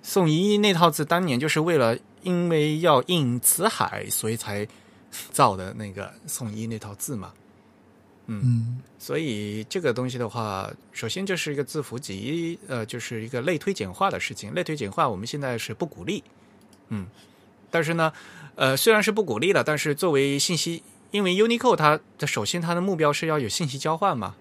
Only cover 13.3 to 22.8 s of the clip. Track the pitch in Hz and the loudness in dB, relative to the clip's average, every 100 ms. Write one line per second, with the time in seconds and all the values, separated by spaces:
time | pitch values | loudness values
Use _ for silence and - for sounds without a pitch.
13.3 | 127 139 160 - 190 95 90 196 101 - | -2 0 0 -2 -4 -6 0 -2 0 -6
14.3 | 104 104 160 170 151 104 131 147 92 113 | -8 -8 -6 -4 -4 -4 0 0 0 -6
15.3 | 147 135 117 - 110 165 - 92 202 - | -6 -4 -4 -6 -6 -6 -6 -6 -6 -8
16.3 | _ - - - - _ 107 95 - - | _ -20 -20 -20 -20 _ -8 -8 -16 -20
17.3 | _ - _ - 165 156 170 160 - - | _ -20 _ -4 -2 0 0 0 -2 -20
18.3 | - - - 131 135 - 214 208 214 185 | -20 -18 0 0 4 4 6 4 0 0
19.3 | 107 170 175 156 147 156 143 185 139 139 | 0 2 4 2 0 0 0 2 4 2
20.3 | 143 - 165 - 165 - - - 202 190 | 2 0 0 -2 -6 -12 -20 -6 0 2
21.3 | 180 226 233 254 180 151 156 - - 143 | 4 4 4 4 6 6 4 -2 -6 -2
22.3 | - 104 175 170 175 | -2 -2 -2 -2 0